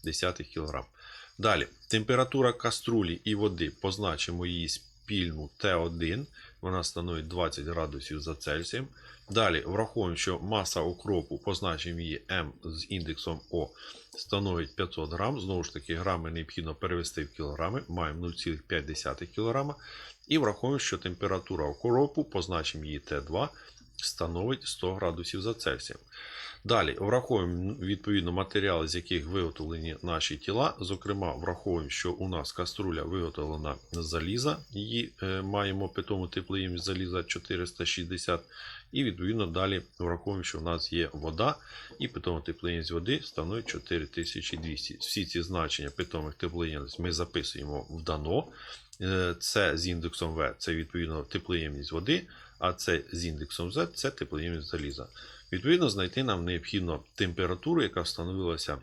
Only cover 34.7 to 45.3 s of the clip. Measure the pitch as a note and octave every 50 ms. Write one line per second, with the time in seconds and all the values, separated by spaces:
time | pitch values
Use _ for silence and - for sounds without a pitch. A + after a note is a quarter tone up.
34.7 | - G2+ G2+ A2 A#2 A#2 A#2 - - - F#2+ F#2+ F#2+ F#2+ F#2+ F#2+ G2+ G2+ G2+ G2
35.7 | F#2+ G2 G2 F#2 - - F#2 - G#2 F#2+ F2+ F2 - F#2+ F2+ - G2 G2 F#2+ F#2
36.7 | F2 F2 E2+ F#2+ F#2+ F#2 F#2+ F2+ F2+ F2+ E2+ - - F2 - - G2 F2 F2+ F2
37.7 | - - - - - - F2 E2+ F#2 F2 - - F2 E2 - - - - - -
38.7 | - - - - - C3+ C#3 A#2 F2 F2 F2+ F#2+ A2+ A2+ G2+ E2+ E2 F2 F#2+ G2
39.7 | G2 F2+ - - _ - F2+ E2+ F2 E2 - G#2 G2+ F#2+ F2 - - E2+ D#2 E2+
40.7 | E2+ E2 - - E2 E2+ E2 D2+ - D2 D2 D#2+ D#2 D#2 A2 C#3+ D3+ - - -
41.7 | - - - - - - C3+ - - - - F2+ F2 D#2+ D2+ - E2 - - F2
42.7 | E2+ E2+ D#2+ - E2+ E2+ E2+ G2 C#3 D#3 D3 - - - D#2+ E2+ G#2 A#2+ A2+ -
43.7 | - - - - E2+ E2 D2+ - - E2+ E2 - - - E2+ - - D#2+ D#2+ E2
44.7 | D2+ C#2+ - - - - - - - G#2 F#2+ E2+